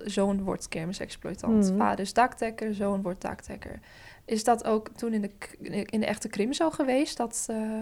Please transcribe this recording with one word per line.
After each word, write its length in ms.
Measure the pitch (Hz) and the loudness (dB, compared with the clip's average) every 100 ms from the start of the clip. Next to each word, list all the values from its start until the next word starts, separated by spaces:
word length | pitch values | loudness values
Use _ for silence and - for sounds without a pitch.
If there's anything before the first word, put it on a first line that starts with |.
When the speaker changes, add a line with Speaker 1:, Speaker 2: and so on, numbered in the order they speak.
Speaker 1:
zoon 380 | 208 202 196 196 | -2 2 2 2
wordt 260 | 196 185 - | 0 -4 -4
kermisexploitant. 1000 | - 165 202 - - - - - 220 196 | -6 -4 -6 -8 -8 -8 -2 4 6 6
Speaker 2:
Mhm. 80 | 190 | 4
Speaker 1:
Vader 220 | 208 190 | 4 2
is 120 | 196 | 2
dakdekker, 640 | - 247 247 226 220 220 | 4 4 2 -6 -4 -4
zoon 280 | 208 202 196 | 0 0 0
wordt 180 | 185 185 | -2 -4
dakdekker. 580 | - - - - - - - - - - | -6 -8 -10 -12 -12 -14 -18 -20 -20 -14
Is 200 | - 220 | -4 0
dat 200 | 233 233 233 | 4 4 4
ook 220 | 214 214 | 0 0
toen 240 | - 233 | -6 -2
in 80 | 220 | -2
de 80 | 202 - | -2 -8
k-, 180 | - - - 202 196 | -16 -12 -8 -6 -2
in 100 | 220 | 0
de 60 | - | 0
echte 220 | 208 220 | -2 -4
Krim 240 | - 220 | -2 0
zo 180 | 285 320 | 2 0
geweest? 460 | 320 262 262 302 - | 2 2 2 2 -2
Dat, 300 | 233 - - | -4 -4 -4
eh, 60 | 220 220 220 | -4 -2 -4